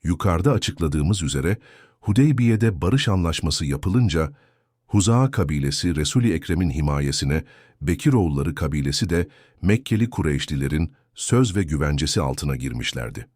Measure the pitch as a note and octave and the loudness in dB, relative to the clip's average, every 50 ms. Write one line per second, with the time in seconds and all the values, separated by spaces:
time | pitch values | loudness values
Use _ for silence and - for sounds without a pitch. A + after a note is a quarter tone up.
0 | - D#2+ F2 D#2+ - G2 E2+ E2 F2+ D3 C3+ G2+ - - - - E2+ D2+ C#2+ D#2 | 0 -2 -2 0 2 0 2 2 2 2 2 2 -2 -4 -4 -2 -2 0 0 0
1 | C#2+ D#2+ G#2+ F#2 E2 C#2+ C#2 C2+ C2+ E2+ G#2 - _ - - - - _ _ _ | 0 0 0 0 -2 -4 -4 -2 0 -2 -2 -2 _ -20 -20 -20 -20 _ _ _
2 | - - G2+ A2+ C#3 D#3 C#3 A#2 A#2+ A#2 A2+ G#2 A#2 A2+ F#2 D2+ E2+ F2+ A2+ C#3 | -4 0 2 4 4 4 4 4 4 2 4 4 2 0 0 0 0 0 2 2
3 | - A#2 G2 F#2+ E2+ E2 D#2+ - - D#2 - - - C#2 C#2 D2 - G2 F#2+ B2+ | 2 2 2 2 2 0 -2 -2 -2 -2 -2 -2 -2 -4 -4 -2 -2 0 2 4
4 | B2 F#2+ D2+ E2 D#2 D2 - _ _ _ _ _ _ _ _ _ _ _ - G#2 | 2 4 2 0 -2 -2 -4 _ _ _ _ _ _ _ _ _ _ _ 0 2
5 | F#2 A2 A2+ B2 C3 C3+ C3+ - F2 D2 D2+ D2 C#2 C#2 C#2+ - - F2+ D#2+ D2+ | 4 4 4 2 2 2 0 0 0 0 0 -2 -2 -2 -4 -2 -2 -2 0 0
6 | D2 - - B2+ A#2 A2+ F2 D#2 - - F2 E2 F#2 D#2+ C2 D2+ D2+ D2 C#2+ C#2+ | -2 0 0 2 2 2 0 -2 -2 -2 0 0 0 0 0 0 0 0 0 0
7 | C#2+ C#2 C#2 - C#2+ C2+ D2 D#2 - - - - - _ _ _ C#2+ D2+ E2+ - | -2 -2 -2 -2 -2 0 -2 -2 -4 -6 -20 -20 -20 _ _ _ -2 -2 -2 2
8 | - D3 C3 A#2+ F#2 D#2+ C#2+ C#2 C#2 E2+ D2 - E2+ D2 C#2+ D2 C#2 C#2 C#2+ - | 2 2 2 4 2 2 0 -2 -2 -4 -4 -2 -4 -2 -2 -2 -2 -2 -2 -2
9 | - E2+ E2 E2 E2+ - _ - _ _ _ _ - F2+ G#2+ G#2+ - - A2+ G#2 | -2 0 0 -2 -2 -4 _ -20 _ _ _ _ 0 2 2 2 0 -2 0 0
10 | A#2 - - - D#2 D#2 C#2+ D2 - - D2+ C#2 C2+ C2+ D2 D#2 E2+ - _ _ | 0 0 -2 -2 0 0 0 -2 -2 -4 -4 -4 -2 -2 0 0 -2 -2 _ _
11 | _ _ _ - - - A#2+ B2 C3 A2 F#2 G2+ F#2 D2 D#2 C#2 D2+ D2 D2 C#2+ | _ _ _ -12 -4 0 2 2 2 2 2 -2 -2 0 -2 -2 0 0 0 0
12 | D#2 D2 - G#2+ D#2 C2+ C2 - - C#2+ C2+ B1 B1+ C2 A#1+ A#1+ A1 - - B1+ | 0 0 0 -2 -2 -2 -4 -4 -4 -4 -4 -4 -6 -8 -8 -6 -8 -6 -6 -6
13 | A#1+ A1+ G1+ G1+ - _ _ | -8 -8 -10 -12 -16 _ _